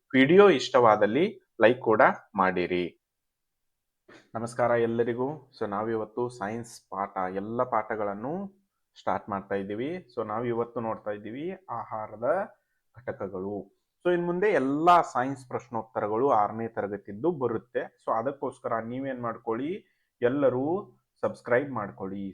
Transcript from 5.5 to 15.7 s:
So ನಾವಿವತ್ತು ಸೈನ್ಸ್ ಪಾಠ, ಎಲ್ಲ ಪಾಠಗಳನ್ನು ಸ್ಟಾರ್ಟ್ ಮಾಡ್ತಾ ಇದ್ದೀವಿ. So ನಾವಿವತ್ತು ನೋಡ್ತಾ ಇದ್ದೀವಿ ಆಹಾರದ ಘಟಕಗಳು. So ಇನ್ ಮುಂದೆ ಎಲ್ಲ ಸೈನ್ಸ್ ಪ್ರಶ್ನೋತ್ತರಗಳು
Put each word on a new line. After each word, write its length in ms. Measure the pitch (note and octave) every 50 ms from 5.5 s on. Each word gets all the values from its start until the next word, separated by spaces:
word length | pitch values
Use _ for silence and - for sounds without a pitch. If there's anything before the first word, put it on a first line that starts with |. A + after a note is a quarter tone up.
| - -
So 120 | A2+ G#2
ನಾವಿವತ್ತು 580 | G2+ G2+ A2 A#2 A2+ A2 G#2+ G#2 - B2 B2 B2
ಸೈನ್ಸ್ 540 | B2 - G2 G#2 A2+ A#2 A2+ - - - _ -
ಪಾಠ, 440 | G2 F#2+ G2 G2 - F#2+ F#2 F#2 F#2+
ಎಲ್ಲ 260 | G2 G2 A2 A2+ A#2+
ಪಾಠಗಳನ್ನು 880 | B2+ B2 A#2+ A2 G#2+ - A2+ G#2+ G#2+ G2+ G2 G2+ A2 C3+ E3 F#3+ G3+ G3 - _ _ _ _ _ _ _ _ -
ಸ್ಟಾರ್ಟ್ 300 | - - F#2 G2 - -
ಮಾಡ್ತಾ 260 | G2 G2 F#2+ - G2
ಇದ್ದೀವಿ. 600 | G2+ G2 G2 G#2 G#2+ B2+ D3 F3 F3+ F3 _ -
So 100 | A#2+ A2
ನಾವಿವತ್ತು 540 | G#2+ G#2+ A2+ B2 A#2+ A#2 A2+ A#2 A#2 - B2+
ನೋಡ್ತಾ 300 | A2+ A2 G#2+ G2 - G#2+
ಇದ್ದೀವಿ 480 | G#2 G#2 G#2+ G#2+ A#2 C#3 D#3 F3+ F#3+ - _ -
ಆಹಾರದ 840 | A#2+ A2+ A2 - A#2 A2 G#2+ A2 G#2+ G#2+ A#2 C3+ E3 F#3+ G3+ - - _ _ _ _ _ _ _ _ A2+
ಘಟಕಗಳು. 840 | - - G2 - G#2+ F#2 G2 F#2 F#2+ G2 G#2 G2 F#2 - _ _ _ _ _ _ -
So 100 | F3+ F3+
ಇನ್ 120 | F3 F3
ಮುಂದೆ 200 | F3 F3 F3+ G3
ಎಲ್ಲ 540 | G#3+ F#3+ C#3+ C3 C3+ C#3 D3+ D#3+ E3+ F3 E3+
ಸೈನ್ಸ್ 480 | D#3+ - - B2 B2+ C3+ C#3 C3 - -
ಪ್ರಶ್ನೋತ್ತರಗಳು 840 | - A2+ - -